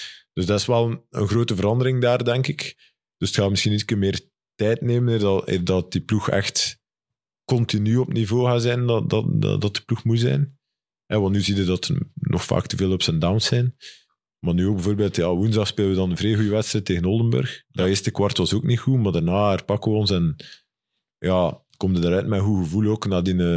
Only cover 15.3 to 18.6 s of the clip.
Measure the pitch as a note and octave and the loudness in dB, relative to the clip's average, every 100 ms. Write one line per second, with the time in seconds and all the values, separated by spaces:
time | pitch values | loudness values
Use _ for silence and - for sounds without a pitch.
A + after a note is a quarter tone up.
15.3 | F2+ G#2+ A2 G2+ - G2+ F#2 F#2 E2+ G#2 | 2 2 0 0 0 0 2 0 0 0
16.3 | G#2+ G#2+ G#2 G#2 A2 G2 F2 F2 A2+ A#2 | 0 2 0 0 -2 -2 0 0 2 2
17.3 | A#2+ C3 - - - F#2 G2 - - G2+ | 0 -2 -6 -12 -2 0 0 -2 0 0
18.3 | - F2 G#2 | 0 0 0